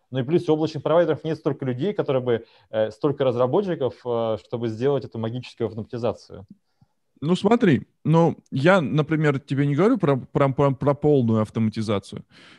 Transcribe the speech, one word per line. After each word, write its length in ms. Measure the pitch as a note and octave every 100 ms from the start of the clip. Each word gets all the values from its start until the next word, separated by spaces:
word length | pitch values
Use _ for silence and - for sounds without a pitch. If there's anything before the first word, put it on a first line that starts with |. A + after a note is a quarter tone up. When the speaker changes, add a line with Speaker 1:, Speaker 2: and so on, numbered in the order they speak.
| _
Speaker 1:
Ну 80 | B2+
и 20 |
плюс 240 | B2+ F3 -
у 60 |
облачных 280 | D#3 D#3 D3+
провайдеров 400 | D3+ E3 E3 D3
нет 140 | D#3+ D3+
столько 260 | D3+ C3+ C3
людей, 260 | A#2+ F3+
которые 280 | G#3 - C3
бы, 220 | B2 A2 A2+ _ _
э, 200 | A2 A2
столько 320 | - D3+ C#3
разработчиков, 680 | C3+ A#2+ B2 E3 G3 D3+ B2 - B2
э, 320 | A#2 A2+ G#2
чтобы 240 | - A#2+ A#2
сделать 360 | A2 C3+ C#3
эту 140 | - A#2
магическую 500 | A2+ B2 - - A2+
автоматизацию. 800 | G#2+ G#2+ A#2+ A2+ F#2+ - F2+ G2 - _ _ _ _ _ _
Speaker 2:
Ну 120 | C#3+
смотри, 520 | F3+ F#3+ A#3 G3 B2+ - _
ну 320 | C#3+ D#3+ E3 - _
я, 300 | C3 D3+ F#3+
например, 580 | C3 D3 D3 D#3 D#3 C#3
тебе 260 | - C3+ C#3+
не 80 |
говорю 220 | C#3+ G#3 B3
про, 200 | D3 C3+
про, 340 | - C#3+ C#3
про, 180 | C3 C#3
про 220 | C3 C#3
полную 460 | C#3 D3+ C#3+ A#2 A2
автоматизацию. 840 | G#2+ A2+ A2 A2 G#2+ G2+ - G#2 - - -